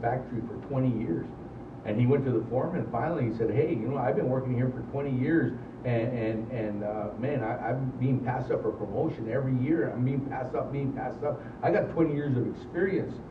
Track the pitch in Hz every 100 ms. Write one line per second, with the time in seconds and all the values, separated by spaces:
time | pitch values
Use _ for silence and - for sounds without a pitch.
0 | 117 131 - 120 - - - 131 131 107
1 | - - - - - - - - - 107
2 | 123 139 131 110 - 123 170 175 - 117
3 | 151 170 120 - 110 107 - 110 123 139
4 | 127 135 131 127 123 123 123 - - 139
5 | 143 123 139 165 127 - - - 127 117
6 | 120 123 110 110 110 123 107 104 104 107
7 | 104 - 127 147 - - - 131 127 -
8 | 127 123 - 127 - - 110 - 101 107
9 | 160 - 110 123 131 127 131 160 131 120
10 | 127 143 - - 127 151 - 139 139 131
11 | 127 120 143 - - - 143 196 - 165
12 | 160 143 143 123 104 - - 170 196 175
13 | - - -